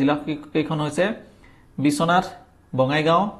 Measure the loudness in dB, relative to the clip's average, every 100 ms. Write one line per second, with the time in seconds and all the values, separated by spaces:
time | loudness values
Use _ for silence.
0 | 2 0 -4 -8 -4 -4 -2 -4 -4 -2
1 | -2 -4 -14 -20 -20 -20 -16 -2 0 2
2 | 2 2 0 -14 -20 _ -8 0 0 2
3 | 2 2 0